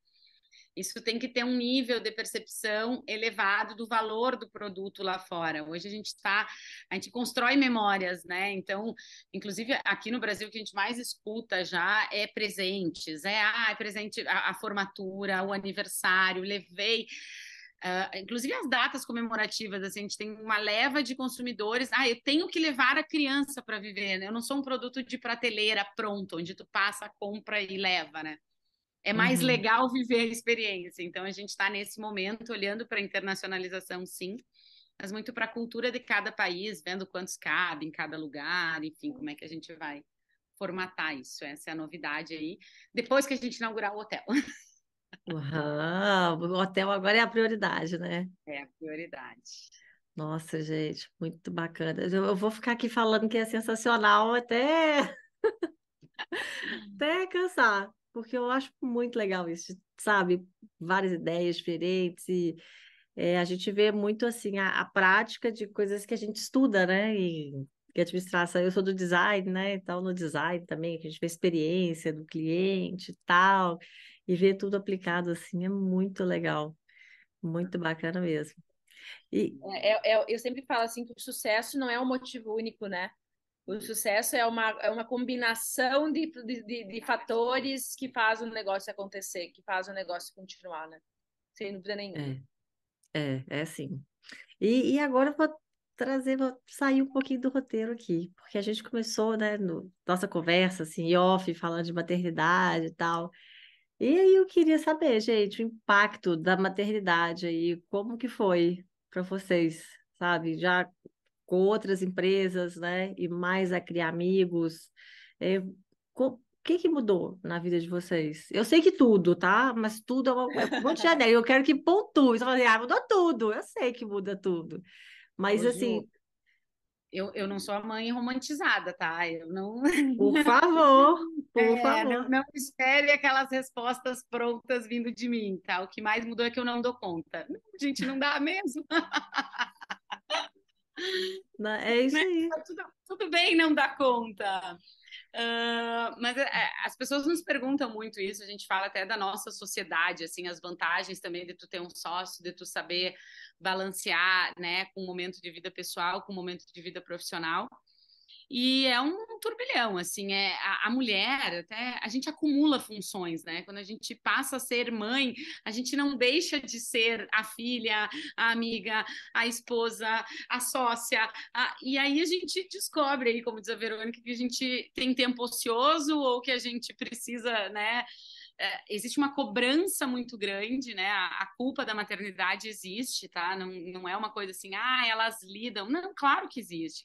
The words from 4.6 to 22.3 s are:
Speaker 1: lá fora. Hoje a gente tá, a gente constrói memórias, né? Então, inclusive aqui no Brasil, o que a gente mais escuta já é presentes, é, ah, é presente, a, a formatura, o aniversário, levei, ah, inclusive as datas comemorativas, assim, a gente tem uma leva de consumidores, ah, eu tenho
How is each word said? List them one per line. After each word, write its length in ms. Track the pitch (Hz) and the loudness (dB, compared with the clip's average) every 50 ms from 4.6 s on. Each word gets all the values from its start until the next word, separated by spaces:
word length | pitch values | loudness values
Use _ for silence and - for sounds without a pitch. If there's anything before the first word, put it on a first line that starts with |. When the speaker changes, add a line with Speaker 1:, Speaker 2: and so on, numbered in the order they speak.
| 208 208 180 190 190 202 - 196 196 | -10 -10 -8 -8 -10 -10 -8 -6 -4
Speaker 1:
lá 140 | 185 180 180 | -4 -4 -4
fora. 420 | - - 180 170 165 160 156 151 151 | -6 -8 -6 -4 -2 -2 -4 -4 -6
Hoje 220 | 156 165 175 175 | -8 -8 -10 -8
a 40 | 208 | -10
gente 300 | 208 214 - - - - | -10 -10 -10 -10 -8 -4
tá, 260 | - 202 196 214 208 - - - - - - - - - | -2 0 2 0 0 -2 -6 -16 -16 -16 -16 -16 -10 -8
a 40 | 185 | -8
gente 140 | 190 - - | -8 -8 -6
constrói 440 | - 240 240 233 - 254 240 240 269 | -6 -4 -4 -2 0 2 4 4 6
memórias, 680 | 285 269 254 240 220 208 202 196 190 185 180 185 175 - | 6 6 6 4 4 4 4 2 2 0 -2 -4 -6 -6
né? 280 | 170 180 185 196 202 | -6 -4 -2 -2 -2
Então, 400 | 196 190 - - 196 196 220 226 233 - - - - - - _ | -2 -4 -4 -4 -4 -4 -4 -6 -8 -10 -12 -20 -20 -20 -16 _
inclusive 400 | - 190 - 208 190 208 233 233 277 - - | -10 -10 -8 -8 -6 -4 -2 -2 -2 0 0
aqui 260 | 208 196 196 - 220 | -2 -2 -2 -4 -4
no 80 | 233 247 | -4 -2
Brasil, 280 | 214 208 202 175 214 214 | -2 -2 -2 -4 -6 -10
o 20 | |
que 80 | 220 226 | -10 -10
a 20 | |
gente 140 | 208 - - | -12 -6 -4
mais 240 | 202 196 226 240 240 | -2 -2 -2 -2 -6
escuta 680 | 240 - - - - 208 220 226 226 - 196 185 175 | -8 -10 -10 -10 -10 -8 -8 -8 -6 -2 -2 -2 -2
já 440 | 165 180 170 175 190 214 214 - - | 0 0 0 2 2 2 2 2 0
é 140 | - 208 214 | -2 -4 -4
presentes, 1000 | 208 - 208 214 202 196 202 190 185 196 196 180 165 156 - - 160 156 151 156 | -4 -2 -2 -4 -2 -2 -2 -2 -2 -2 -2 -2 -4 -4 -6 -8 -10 -10 -6 -4
é, 160 | 196 208 220 | -2 0 2
ah, 280 | 208 214 214 240 226 214 | 2 2 2 2 0 0
é 40 | 208 | -2
presente, 440 | 214 214 214 196 214 208 208 - 233 170 | -2 -6 -6 -6 -8 -8 -8 -8 -6 -4
a, 240 | 135 185 190 - 180 | -2 0 0 0 -2
a 40 | 190 | -2
formatura, 880 | - 226 214 202 202 196 190 - - 196 185 190 196 202 196 190 185 190 | -4 -6 -6 -4 -4 -4 -4 -6 -10 -10 -8 -8 -6 -2 -2 0 0 0
o 80 | 196 | -2
aniversário, 880 | 202 196 196 196 190 202 202 190 - - - 190 185 190 190 185 185 185 | -2 -4 -4 -6 -6 -6 -6 -6 -6 -2 0 2 4 4 4 2 0 -2
levei, 640 | 185 202 202 196 185 - 175 190 202 220 233 156 - - - - - - - - - - - - - - _ - - | -4 -4 -4 -6 -6 -8 -6 -4 -2 0 0 0 -2 -6 -12 -14 -14 -14 -16 -16 -16 -18 -18 -20 -20 -20 _ -10 -6
ah, 260 | 185 185 185 190 - - | -4 -2 -2 -2 -4 -6
inclusive 380 | 190 190 - 233 240 247 277 494 | -10 -8 -6 -6 -4 -4 -4 -4
as 140 | 508 381 254 | -4 -4 0
datas 360 | 254 247 254 269 277 254 - | 0 2 2 0 -2 -4 -8
comemorativas, 760 | - 233 233 233 220 226 214 214 208 - - 220 202 196 196 | -6 -6 -4 -4 -2 -2 -2 -2 -2 -4 -6 -6 -6 -6 -6
assim, 180 | 190 190 - 208 | -6 -6 -8 -8
a 20 | |
gente 140 | 202 196 - - | -10 -10 -8 -10
tem 140 | 214 214 | -10 -10
uma 260 | 214 220 214 220 214 208 | -10 -8 -4 -2 -2 0
leva 460 | 214 208 208 220 254 277 254 294 269 | 0 0 2 2 2 2 0 0 -2
de 100 | 233 254 | -2 -4
consumidores, 720 | 262 262 254 247 - 247 247 226 190 208 214 233 247 262 - | -6 -6 -6 -6 -6 -8 -6 -6 -4 -2 -2 -2 -2 -2 0
ah, 160 | - 247 269 233 | 0 2 2 2
eu 120 | 240 240 - | 0 0 0
tenho 240 | 269 | 0